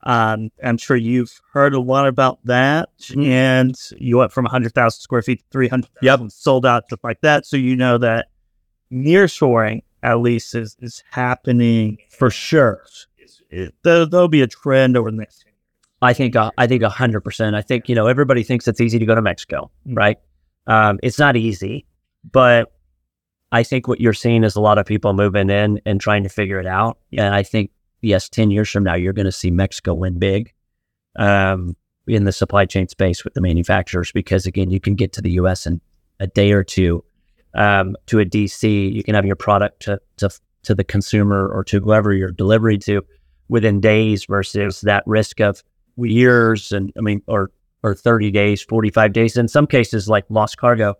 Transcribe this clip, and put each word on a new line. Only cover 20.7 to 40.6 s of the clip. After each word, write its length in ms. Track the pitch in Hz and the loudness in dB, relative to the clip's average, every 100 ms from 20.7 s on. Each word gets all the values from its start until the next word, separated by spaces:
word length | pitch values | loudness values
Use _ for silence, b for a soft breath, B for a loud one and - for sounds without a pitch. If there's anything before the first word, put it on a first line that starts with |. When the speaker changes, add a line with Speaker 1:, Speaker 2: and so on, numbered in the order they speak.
| 110 107 101 | 2 2 0
Speaker 2:
it's 160 | 123 - | -4 2
not 200 | 147 123 | 2 2
easy, 480 | 113 101 95 127 _ _ _ _ - | -2 -6 -10 -12 _ _ _ _ -2
but 440 | 131 127 120 113 _ _ _ _ _ _ _ _ | 4 6 6 2 _ _ _ _ _ _ _ _
I 120 | 117 | -2
think 240 | 120 127 127 | 0 -2 -2
what 140 | 120 | 0
you're 120 | 117 | 0
seeing 300 | 104 120 117 | 2 0 2
is 120 | 110 107 | 2 2
a 40 | |
lot 180 | 107 104 | 2 2
of 80 | 98 | 0
people 280 | 107 104 | -2 0
moving 360 | 98 104 98 98 | 0 0 0 0
in 300 | 101 107 104 - | 0 0 -2 -4
and 160 | 98 | -4
trying 220 | - 104 | -2 -2
to 60 | 101 | -2
figure 300 | - 98 98 | -4 -6 -6
it 60 | 92 | -4
out. 320 | 92 113 - _ | -2 -2 -4 _
Speaker 1:
Yeah. 140 | - 101 | -4 0
Speaker 2:
And 80 | 101 | 0
I 60 | |
think, 300 | 98 110 101 _ _ _ | -2 -4 -4 _ _ _
yes, 260 | 113 95 - | 0 0 -2
ten 240 | - 107 | -2 0
years 180 | 101 107 | 2 0
from 140 | 101 | -2
now, 120 | 98 87 | -2 -2
you're 180 | 90 | -4
gonna 180 | 104 98 | -2 -4
see 180 | - 90 | -2 -2
Mexico 440 | 87 95 - - | 0 -2 -4 -6
win 260 | 85 92 87 | -4 -4 -2
big, 320 | 95 98 117 _ _ _ _ _ _ - | 0 -2 -4 _ _ _ _ _ _ -4
um, 600 | 101 101 95 95 87 87 _ _ - | 0 2 0 -2 -6 -10 _ _ -4
in 200 | 110 101 | 0 0
the 60 | |
supply 340 | 92 - 101 98 | 0 0 0 0
chain 220 | 98 95 | -2 -4
space 360 | - 95 87 | -2 -2 -2
with 100 | - | -6
the 80 | - | -4
manufacturers, 680 | 90 82 85 101 90 90 87 | 0 0 0 -2 -2 -6 -4
because 340 | - 92 101 90 | -6 -2 -2 -2
again, 240 | - 92 | -4 -2
you 100 | 95 | -2
can 160 | - 98 | -2 -2
get 180 | 95 | -2
to 80 | - | -4
the 100 | - | -2
U 160 | 87 90 | 0 0
S 180 | 92 - | -2 -4
in 140 | 85 _ _ _ _ | -6 _ _ _ _
a 80 | 95 | -6
day 240 | - 101 | 0 4
or 120 | 101 | 2
two, 400 | 95 - 90 85 - _ _ _ _ | 0 0 0 0 -6 _ _ _ _
um, 420 | - 104 98 95 - - | -2 2 2 0 -6 -2
to 120 | 113 | 0
a 60 | 98 | 2
D 220 | 104 101 | 0 -4
C. 420 | - 110 104 98 | -2 -2 0 -2
You 140 | 110 | -4
can 120 | 101 107 | -2 0
have 100 | 98 | 0
your 120 | 95 | -4
product 440 | - 101 101 _ | 0 0 0 _
to, 160 | - 98 _ _ | -8 -8 _ _
to, 120 | 98 - _ _ | -6 -6 _ _